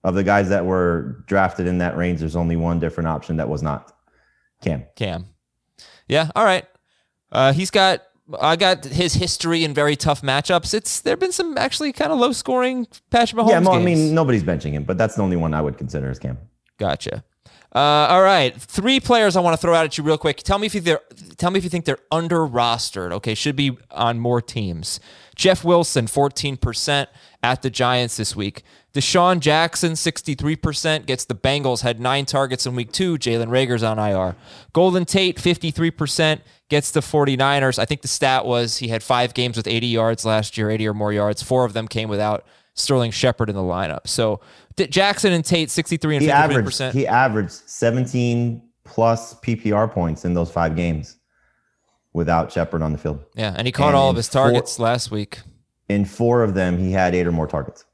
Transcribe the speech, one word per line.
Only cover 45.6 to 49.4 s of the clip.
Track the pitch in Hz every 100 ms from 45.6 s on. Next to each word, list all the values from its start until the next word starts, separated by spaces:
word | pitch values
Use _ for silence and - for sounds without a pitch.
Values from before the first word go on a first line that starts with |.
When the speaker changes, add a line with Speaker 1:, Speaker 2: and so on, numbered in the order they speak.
| 156
Speaker 2:
sixty-three | - 160 165 156 151
and |
Speaker 1:
He | 151
Speaker 2:
fifty-three | 139 151 135
percent. | 98 - 131 127
Speaker 1:
averaged, |
he | 135
averaged | 120 131 107 101
seventeen | - - - 117 120 123 127 120 120 120 117 _ _ -
plus | - 113 117 - -